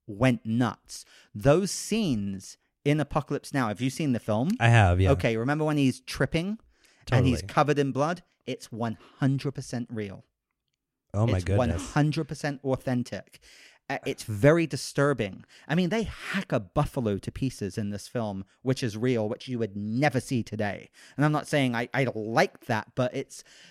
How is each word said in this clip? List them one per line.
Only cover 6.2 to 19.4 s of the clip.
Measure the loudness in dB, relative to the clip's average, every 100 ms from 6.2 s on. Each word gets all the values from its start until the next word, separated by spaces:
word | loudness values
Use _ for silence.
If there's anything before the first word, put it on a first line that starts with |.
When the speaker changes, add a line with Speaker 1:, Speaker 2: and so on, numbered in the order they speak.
| -2 -2 -4 -8 _ _ _ _ 0
Speaker 1:
and | 4 4
he's | 2
Speaker 2:
Totally. | 0
Speaker 1:
covered | 2 2 2
in | 0
blood? | 0 -2 -4 _ _ -10
It's | -10 -10
one | -6 -4 -6 -12 0
hundred | 0 2 -2
percent | -8 -8 -8 -6
real. | -8 -8 -10 -20 _ _ _ _ _ _ _ _
Speaker 2:
Oh | 0 2
my | 2
Speaker 1:
It's |
Speaker 2:
goodness. | 2 2
Speaker 1:
one | 2
hundred | -2 -2 0 2 0 -6
percent | -6 -6 -6
authentic. | -2 -2 -2 -2 -2 -8 -12 -20 -20 -20 -20 _ -8
Uh, | -6 -6
it's | -6
very | -6 4 6 6 2
disturbing. | -4 -4 0 2 2 -2 -6 -20 -18 -2
I |
mean, | 0 2
they | 0
hack | -2 -8 -6 -6 -2
a | -2
buffalo | -2 -2 0 0 -2 -2
to | -4
pieces | -4 -6 -4 -6 -4
in | -6
this | -6 -6
film, | -6 -4 -6 -10 _
which | -4 -2
is | -2 -2
real, | 0 2 0
which | -4